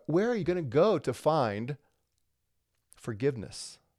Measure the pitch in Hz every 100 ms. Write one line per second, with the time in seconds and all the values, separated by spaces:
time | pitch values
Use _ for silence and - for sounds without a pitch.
0 | - 165 226 233 165 180 147 131 208 180
1 | - 117 151 160 117 101 120 147 _ _
2 | _ _ _ _ _ _ _ _ _ _
3 | - 101 131 123 87 - - - _